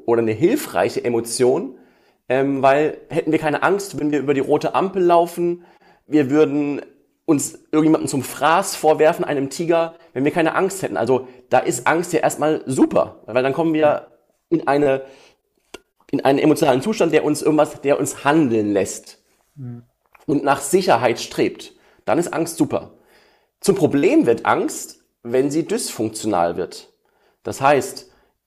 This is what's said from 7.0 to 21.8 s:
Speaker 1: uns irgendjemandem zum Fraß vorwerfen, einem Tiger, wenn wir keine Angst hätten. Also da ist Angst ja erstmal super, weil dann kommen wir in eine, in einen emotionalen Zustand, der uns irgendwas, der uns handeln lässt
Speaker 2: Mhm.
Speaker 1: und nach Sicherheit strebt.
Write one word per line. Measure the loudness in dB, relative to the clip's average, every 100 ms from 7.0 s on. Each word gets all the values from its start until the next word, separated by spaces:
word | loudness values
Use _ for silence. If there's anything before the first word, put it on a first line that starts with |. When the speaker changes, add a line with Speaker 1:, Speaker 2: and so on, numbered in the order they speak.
| _ _ 0
Speaker 1:
uns | 0 0 -10 _
irgendjemandem | 0 2 2 0
zum | -6
Fraß | -6 -2 2 2 0 -2
vorwerfen, | 2 4 4 2 -2
einem | -4 -4
Tiger, | -6 -2 0 -2 -6 _
wenn | -2 -2
wir |
keine | 0 0 0
Angst | -2 -4
hätten. | -6 -4
Also | 0 0 -2 -16 _
da | 0
ist | 0 -2 0
Angst | 0 0
ja | -2
erstmal | -2 0 -2 -2 -2
super, | 0 2 2 -2 -6 -4
weil | -2
dann | -2
kommen | 0 0
wir | 2 2 0 -6 _ _ _ _
in | -2 0
eine, | 2 2 0 -4 -20 -20 _ _ _ _ -20 _ _ _
in | -2 2
einen | 4
emotionalen | 4 4 4 2
Zustand, | 0 0 2
der | 2 0
uns | 0
irgendwas, | 0 2 0 0
der | -2 0
uns | -2 -4
handeln | 0 2 2 0 0
lässt | 0 -2 -6 -18 -20 _ _ _ -18
Speaker 2:
Mhm. | -16 -16 -20 _ _ _ -4
Speaker 1:
und | -2
nach | 2 0
Sicherheit | 2 0 4 2 2 0
strebt. | -6 -2 -2 -2 -16 _